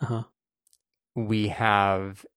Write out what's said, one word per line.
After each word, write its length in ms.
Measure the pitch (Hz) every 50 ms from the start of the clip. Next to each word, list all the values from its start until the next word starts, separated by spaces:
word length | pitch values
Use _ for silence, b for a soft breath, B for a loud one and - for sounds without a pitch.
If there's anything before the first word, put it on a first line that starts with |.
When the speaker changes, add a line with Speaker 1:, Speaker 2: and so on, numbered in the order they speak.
Speaker 1:
Uh-huh. 220 | - - 120 113 117 - _ _ _ _ _ _ _ _ _ _ _ _ _ _ _ _ -
Speaker 2:
We 340 | 123 113 104 110 107 107 104
have 760 | - - 113 113 104 101 98 98 98 95 95 98 95 - - - _